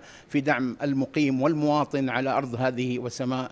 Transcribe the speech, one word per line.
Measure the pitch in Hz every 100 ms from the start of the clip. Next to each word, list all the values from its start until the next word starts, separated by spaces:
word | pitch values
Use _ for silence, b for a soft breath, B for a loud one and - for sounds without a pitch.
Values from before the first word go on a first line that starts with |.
| B B -
في | 147
دعم | 139 123 127 113
المقيم | 147 135 135 156 143 131
والمواطن | 143 156 151 147 139 143 131
على | 120 135
أرض | 123 135 117
هذه | 131 123 127 123
وسماء | 120 - 123 131 127